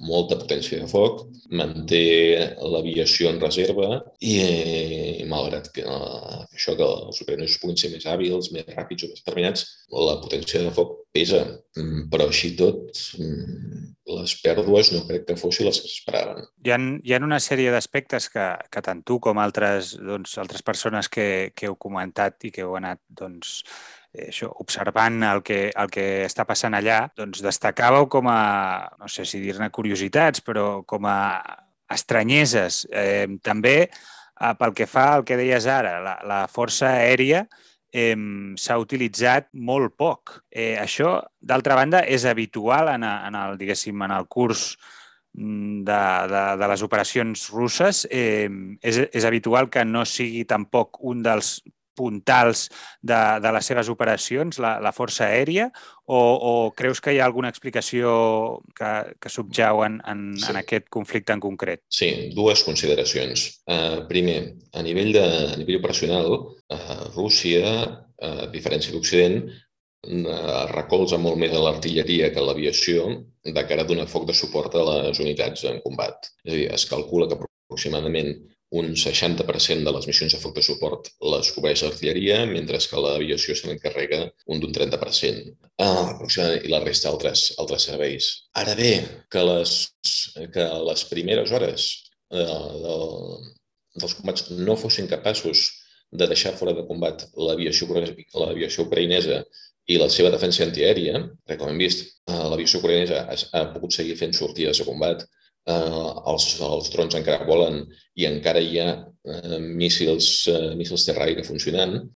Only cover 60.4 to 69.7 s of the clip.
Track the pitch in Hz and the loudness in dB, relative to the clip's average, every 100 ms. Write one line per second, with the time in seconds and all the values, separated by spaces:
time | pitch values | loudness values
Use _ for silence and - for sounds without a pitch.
60.4 | 110 98 92 110 - 113 101 110 98 101 | -4 -4 -2 -4 -2 -6 -4 -4 -2 -2
61.4 | 98 98 90 85 _ - 87 71 69 92 | -2 -4 -4 -6 _ 0 2 0 -2 2
62.4 | 107 101 - 78 78 71 64 67 65 62 | 4 6 2 0 2 2 2 0 -2 -2
63.4 | - - - 85 80 80 80 90 90 78 | -4 -6 -4 0 0 -2 0 2 2 2
64.4 | 67 - - - 82 90 107 107 87 82 | -4 -10 -12 -8 -2 0 4 6 6 4
65.4 | 73 76 87 92 - - 78 90 82 120 | 0 -2 0 0 0 0 0 2 2 0
66.4 | - - - 76 90 - - - 104 - | -2 -16 -12 -12 -10 -10 -8 -4 2 2
67.4 | 87 85 98 117 113 - - - 78 71 | 4 4 4 0 -2 -8 -18 -12 -8 -8
68.4 | 67 80 - 76 73 82 - 87 90 101 | -8 -6 -2 -2 -2 -4 2 6 6 4
69.4 | 87 - _ | -4 -12 _